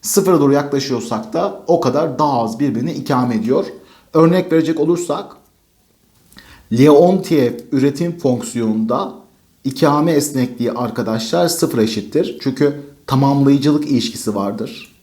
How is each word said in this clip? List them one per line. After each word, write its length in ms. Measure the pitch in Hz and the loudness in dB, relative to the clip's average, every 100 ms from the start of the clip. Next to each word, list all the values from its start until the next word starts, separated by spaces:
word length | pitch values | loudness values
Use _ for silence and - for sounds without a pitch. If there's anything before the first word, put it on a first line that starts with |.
Sıfıra 380 | - - 190 170 | 0 0 2 4
doğru 140 | 143 | 4
yaklaşıyorsak 800 | 139 139 143 131 120 110 117 - | 2 0 -4 -2 -6 -4 -8 -6
da 300 | 165 196 - - | -4 -4 -6 0
o 140 | 170 | 2
kadar 380 | 131 135 160 135 | 2 0 -2 0
daha 220 | 151 127 | 0 0
az 180 | 113 - | -2 -2
birbirine 360 | 143 113 143 160 | -2 -2 -4 -6
ikame 400 | 131 131 123 113 | -2 0 0 -2
ediyor. 300 | 107 143 196 - - _ _ | 0 0 -2 -10 -20 _ _
Örnek 380 | 160 165 180 - | 2 4 4 2
verecek 280 | 165 160 156 | 0 0 0
olursak 460 | 151 170 - 156 202 - _ _ _ _ _ _ _ _ _ - - - _ | 0 0 -2 -6 -8 -18 _ _ _ _ _ _ _ _ _ -20 -20 -20 _
Leontief 880 | 113 143 147 175 185 - 156 131 - - | 4 6 8 6 4 0 2 2 -2 -4
üretim 480 | 139 139 135 170 170 | 0 0 0 -4 -2
fonksiyonunda 960 | 139 120 107 120 110 107 110 123 196 - - _ _ _ | -2 -2 -4 -4 -2 -2 -2 -2 -4 -10 -20 _ _ _
ikame 480 | 139 131 151 147 160 | -8 0 0 2 2
esnekliği 600 | 151 147 135 123 - 117 | 0 0 -2 -4 -2 -4
arkadaşlar 760 | - 120 113 113 110 - 110 104 | -4 -6 -4 -4 -4 -2 0 0
sıfır 300 | - 110 123 | 0 -2 0
eşittir. 600 | 110 107 101 151 - - | 0 -2 -4 -2 -2 -4
Çünkü 400 | 139 127 147 143 - - - | -6 0 0 0 -14 -20 -4
tamamlayıcılık 840 | 135 139 139 139 139 143 147 147 | 0 2 4 4 4 2 0 0
ilişkisi 440 | 127 110 - - 104 | -2 -2 -6 -6 -4
vardır. 600 | 101 107 110 - - _ | -4 -6 -10 -12 -20 _